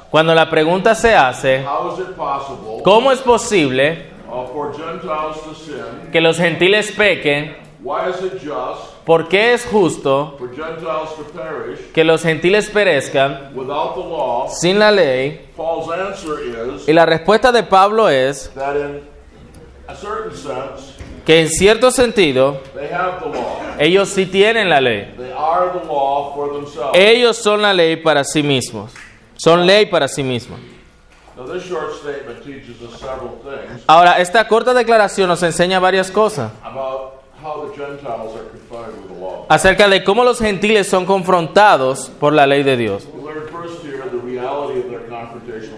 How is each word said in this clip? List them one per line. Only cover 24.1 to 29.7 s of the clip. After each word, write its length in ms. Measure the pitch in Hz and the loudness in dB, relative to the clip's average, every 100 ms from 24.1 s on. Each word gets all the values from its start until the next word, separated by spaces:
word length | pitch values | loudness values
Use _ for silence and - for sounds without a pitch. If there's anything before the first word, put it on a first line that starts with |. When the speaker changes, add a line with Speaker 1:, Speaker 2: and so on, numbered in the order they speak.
| 196 185 | -2 0
Speaker 1:
tienen 420 | 190 208 226 190 | 2 2 2 2
la 120 | 143 | 2
ley. 340 | 131 104 104 110 | 2 -2 -6 -14
Speaker 2:
They 140 | 127 | -12
are 380 | 139 156 175 180 180 | -4 -2 0 -2 -4
the 80 | 160 | -6
law 460 | 143 139 143 139 | -2 -2 -2 -4
for 180 | 143 143 | -6 -6
themselves. 360 | 143 143 - 139 | -8 -10 -8 0
Speaker 1:
Ellos 420 | 160 208 240 240 214 | 4 4 4 2 0
son 260 | 208 208 | 0 0
la 100 | 208 | 2
ley 240 | 190 165 160 | 2 2 2
para 280 | 160 143 | 0 0
sí 180 | 135 156 | 0 -2
mismos. 500 | 147 135 117 107 104 - - - _ - | 0 0 -2 -10 -14 -18 -20 -20 _ 0
Son 280 | 160 175 | 4 6
ley 200 | 175 | 6